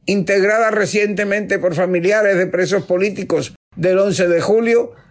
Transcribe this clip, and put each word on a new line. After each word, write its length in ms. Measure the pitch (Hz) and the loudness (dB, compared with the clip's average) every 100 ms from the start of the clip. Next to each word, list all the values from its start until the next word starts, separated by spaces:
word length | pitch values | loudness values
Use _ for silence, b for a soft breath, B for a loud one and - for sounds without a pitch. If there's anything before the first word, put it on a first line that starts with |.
| - | -4
integrada 640 | 202 175 196 196 220 220 | -2 0 0 2 2 0
recientemente 880 | 214 175 208 208 196 202 202 190 196 | 0 -2 0 -2 -2 -2 -4 -2 -2
por 160 | 180 | -2
familiares 640 | 160 185 180 180 214 208 185 | -2 -2 0 0 2 2 0
de 100 | 185 | 0
presos 380 | 175 170 196 | -2 0 -2
políticos 720 | - 180 202 196 185 160 127 - _ | 0 0 -2 -4 -2 -2 -4 -14 _
del 240 | - 175 185 | -4 0 2
once 300 | 202 180 175 | 2 0 2
de 120 | 170 | 2
julio, 520 | - 220 233 233 - B B | 2 2 2 0 0 B B